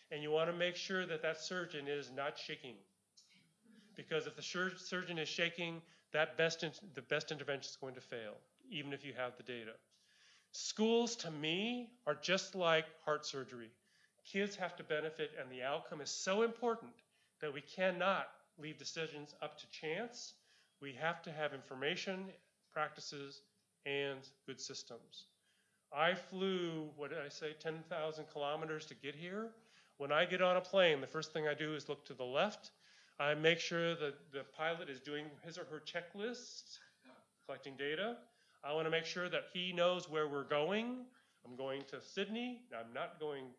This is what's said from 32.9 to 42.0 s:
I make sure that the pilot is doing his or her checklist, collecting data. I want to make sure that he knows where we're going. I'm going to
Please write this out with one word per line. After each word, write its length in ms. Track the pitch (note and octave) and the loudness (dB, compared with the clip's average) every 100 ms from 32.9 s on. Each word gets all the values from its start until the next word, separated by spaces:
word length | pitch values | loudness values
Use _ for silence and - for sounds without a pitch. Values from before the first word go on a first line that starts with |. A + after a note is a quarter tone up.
| - - - | -20 -16 0
I 160 | D3 D3+ | 2 6
make 240 | D#3+ E3+ | 6 6
sure 340 | - E3+ E3+ | 2 2 2
that 380 | D#3+ D3 C3+ - | 2 -2 -4 -10
the 120 | C3+ C3 - | -8 -8 -2
pilot 320 | D#3+ E3 D#3+ | -2 -2 -6
is 100 | B2+ | -8
doing 260 | C#3 D3 D3+ C#3 E3 | -4 -4 -6 -10 -12
his 140 | E3+ | -10
or 60 | D#3 | -8
her 140 | D3+ D3+ | -8 -4
checklist, 920 | E3+ E3+ G3+ A3+ A#3 - - - - - _ B3+ - _ _ - | -6 -6 -6 -4 -6 -10 -14 -14 -18 -20 _ -20 -20 _ _ -12
collecting 300 | C3 C#3+ C3 | -10 -10 -4
data. 400 | C#3+ D#3 G#3+ A#3+ - _ _ - | -2 0 -2 -4 -12 _ _ -12
I 100 | C#3 | -2
want 140 | D#3 D#3+ | 0 4
to 40 | |
make 140 | D#3+ D#3+ | 2 0
sure 240 | F#3 F3+ | -2 0
that 140 | D#3 - | 0 -2
he 180 | F3+ F3+ | -4 -2
knows 380 | F3 F3 F3+ D3 | 6 6 6 0
where 180 | D#3 D3+ | 0 2
we're 180 | C#3+ B2+ | 0 2
going. 600 | D3 D#3+ G#3+ A#3 B3+ B3 - _ _ A#2+ | 4 4 4 2 -4 -8 -18 _ _ -14
I'm 100 | B2 | -6
going 280 | C3+ C#3 C#3 | -2 -2 -6
to 100 | C3 | -10